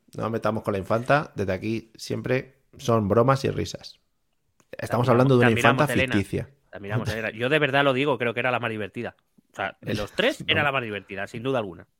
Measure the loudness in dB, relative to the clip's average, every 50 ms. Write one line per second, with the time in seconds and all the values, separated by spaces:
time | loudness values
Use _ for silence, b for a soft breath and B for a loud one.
0 | _ _ -8 -6 -4 -2 -2 -2 -2 -2 -2 -2 -2 -2 -2 -2 -2 0 -2 -2
1 | 2 2 2 2 2 -2 -4 -4 -2 -2 -2 -2 -2 -4 -4 -4 -6 -10 _ -16
2 | -10 -8 -8 -6 -2 -2 -2 -2 -2 -6 _ _ _ _ _ -8 0 2 2 2
3 | 4 4 4 4 6 6 4 2 0 -2 -2 -2 -4 -6 -8 -12 -16 -20 -20 _
4 | _ _ _ _ _ _ _ _ _ _ _ _ _ _ -12 -12 -6 -2 0 0
5 | 4 4 6 6 6 6 6 6 6 6 4 4 4 4 4 4 2 2 2 0
6 | 0 0 0 0 -2 -2 -4 -6 -6 -8 _ _ _ _ -18 -14 -10 -6 -4 -4
7 | -4 -4 -4 -4 -4 -6 -4 -4 -2 0 2 2 2 2 2 2 4 4 2 2
8 | 0 0 0 0 -2 -2 -2 -2 -2 -2 -2 -2 -2 -4 -4 -6 -8 -8 -8 -10
9 | -10 -10 -10 _ _ _ _ _ _ _ _ -8 -8 -8 -8 _ -8 -6 -6 -4
10 | -6 -4 -4 -2 0 0 -2 -4 -4 -2 0 0 0 0 -2 -2 -4 -4 -6 -8
11 | -8 -10 -10 -10 -10 -8 -10 -8 -4 -4 -2 -2 -4 -6 -10 -14 -18 -20 _ _